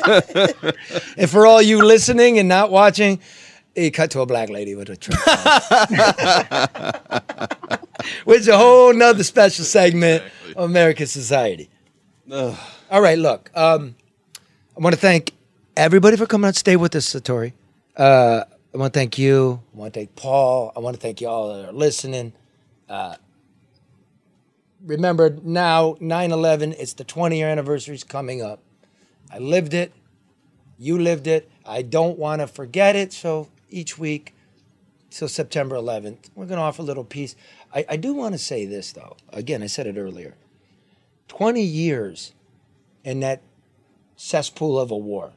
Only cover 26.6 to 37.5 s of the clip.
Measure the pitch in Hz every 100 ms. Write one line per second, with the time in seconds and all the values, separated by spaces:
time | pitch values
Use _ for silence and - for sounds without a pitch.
26.6 | 151 156 131 - 131 160 170 160 156 151
27.6 | 139 147 147 139 - 139 127 127 110 107
28.6 | _ _ _ _ _ _ _ 110 131 180
29.6 | 156 170 175 _ _ _ _ _ _ _
30.6 | _ _ 131 175 170 160 151 160 - _
31.6 | - 113 127 160 165 170 151 156 143 -
32.6 | 127 160 196 202 190 - 170 156 151 _
33.6 | _ 185 156 156 160 147 - _ _ _
34.6 | _ _ _ _ _ - 151 - 135 156
35.6 | 139 131 117 110 104 - _ 202 185 180
36.6 | 156 143 147 135 113 139 139 - _